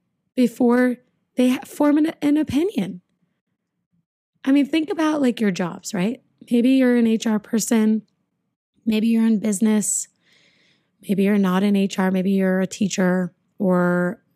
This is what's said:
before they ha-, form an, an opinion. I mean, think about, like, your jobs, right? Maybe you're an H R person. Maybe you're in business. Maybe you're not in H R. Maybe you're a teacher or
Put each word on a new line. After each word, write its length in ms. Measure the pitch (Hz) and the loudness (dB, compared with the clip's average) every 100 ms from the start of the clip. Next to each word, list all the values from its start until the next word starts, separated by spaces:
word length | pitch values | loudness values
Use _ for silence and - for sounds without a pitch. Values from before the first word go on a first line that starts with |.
| _ _ _ - | _ _ _ -2
before 640 | 240 240 240 247 254 247 _ _ _ | -2 0 0 2 0 -2 _ _ _
they 160 | - 254 | -2 0
ha-, 140 | 262 - | 0 -4
form 320 | - 294 294 | -2 2 2
an, 140 | 311 - | 0 -2
an 140 | 285 294 | -2 0
opinion. 640 | 311 262 359 453 190 180 - _ _ _ _ _ _ _ _ _ _ _ _ _ | 0 -2 -2 -2 -6 -8 -18 _ _ _ _ _ _ _ _ _ _ _ _ _
I 80 | - | 0
mean, 120 | 277 | 2
think 260 | 277 330 311 | 2 -2 -4
about, 300 | 330 311 311 | -2 -2 0
like, 200 | 262 226 | -2 0
your 100 | 208 | -2
jobs, 420 | 175 180 - - | -2 -6 -8 -8
right? 300 | 196 190 254 _ _ - | -4 -4 -4 _ _ -2
Maybe 200 | 240 240 | 0 2
you're 260 | 262 254 240 | 4 4 2
an 100 | 233 | 2
H 200 | 220 233 | 0 0
R 120 | 214 | -4
person. 640 | - 226 - 226 214 220 - _ _ _ _ _ _ _ - | -2 -4 0 2 2 0 -4 _ _ _ _ _ _ _ -4
Maybe 220 | 214 226 | -2 0
you're 180 | 226 226 | 2 2
in 120 | 220 | 2
business. 720 | 214 202 220 214 202 - - _ _ _ _ _ _ _ _ _ - | 0 0 0 0 0 -4 -8 _ _ _ _ _ _ _ _ _ -4
Maybe 180 | 196 | 0
you're 120 | 196 208 | 2 2
not 280 | 190 185 | 0 0
in 100 | 208 | 2
H 240 | 202 196 - | 0 0 -2
R. 140 | 190 | -2
Maybe 180 | 190 185 | 0 0
you're 300 | 196 190 185 | 0 0 0
a 60 | 185 | -2
teacher 680 | - 196 - 185 185 180 - _ - | -4 -4 0 0 0 -2 -8 _ -6
or 640 | 196 180 175 175 175 175 _ | 0 2 2 0 -2 -6 _